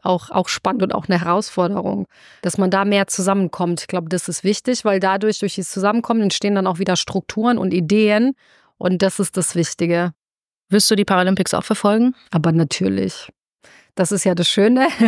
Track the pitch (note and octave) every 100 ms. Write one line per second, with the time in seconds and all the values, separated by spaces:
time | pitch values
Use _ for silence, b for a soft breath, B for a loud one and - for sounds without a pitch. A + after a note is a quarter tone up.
0 | - F3+ - G3 F3+ - G3 F#3+ F#3+ -
1 | D#3 F3 E3+ F3+ G#3+ - F3 G3+ - G3+
2 | F#3 b b b F3+ - F#3 F#3+ G3 G3+
3 | G3 - F#3 G3 F#3 - F3 E3+ - F#3
4 | D#3+ F3+ - E3+ F#3+ G#3+ - B3 G#3+ G3
5 | F#3+ F#3+ G#3+ G#3+ G3+ - F3 - G3+ A#3
6 | A#3 A3+ G3+ - G3+ G3+ F#3+ E3+ F#3+ F3+
7 | - F#3+ - - A#3 A#3 F#3+ F#3 D#3+ G#3
8 | G#3+ G#3 B3+ C4+ b b b b F3+ F#3
9 | F#3+ - G3 F#3+ E3 F3 D#3+ - E3+ E3+
10 | F3 - _ _ _ _ - G3+ - G#3
11 | G3+ F#3 F3+ F#3+ F#3 - - G#3+ G#3 A3
12 | B3 - b E3+ E3 E3 D#3 - F#3+ -
13 | F#3+ - - - _ _ b b b -
14 | F3+ G3+ F#3+ F3 E3+ - G#3 B3+ C4+ -